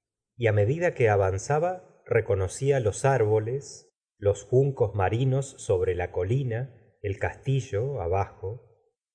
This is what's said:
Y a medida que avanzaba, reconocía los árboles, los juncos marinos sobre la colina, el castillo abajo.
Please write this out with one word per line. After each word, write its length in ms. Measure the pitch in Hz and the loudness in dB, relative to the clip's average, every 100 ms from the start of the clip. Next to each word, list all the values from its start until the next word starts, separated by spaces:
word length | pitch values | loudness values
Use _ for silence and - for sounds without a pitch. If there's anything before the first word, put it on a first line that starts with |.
| _ _ _ - | _ _ _ -2
Y 80 | 113 | 2
a 80 | |
medida 400 | 104 104 165 175 | 4 2 2 0
que 160 | 156 110 | 2 4
avanzaba, 960 | 101 95 95 - 151 180 185 - _ - | 4 2 0 -2 0 -2 -4 -12 _ -2
reconocía 760 | 113 101 98 92 - 135 135 | 0 0 0 -2 -2 0 2
los 260 | 120 - 139 | 0 0 2
árboles, 840 | 131 107 107 107 131 - - - _ _ _ | 2 2 2 0 -6 -8 -18 -20 _ _ _
los 240 | 101 101 | 0 0
juncos 500 | - 127 139 131 110 | 2 2 2 2 0
marinos 640 | 101 90 117 131 135 131 - | 0 0 2 2 0 -2 -6
sobre 380 | - 92 92 87 | 0 0 2 -2
la 160 | 87 | -4
colina, 680 | 90 92 135 127 113 131 - _ _ | -4 -2 -2 -2 -4 -6 -12 _ _
el 160 | 101 95 | -8 -4
castillo 840 | 92 - 135 135 - 101 135 127 | -6 -4 -4 -2 -2 -4 -4 -4
abajo. 640 | 85 95 98 - 95 120 - _ _ _ _ | -2 -2 -2 -8 -12 -12 -16 _ _ _ _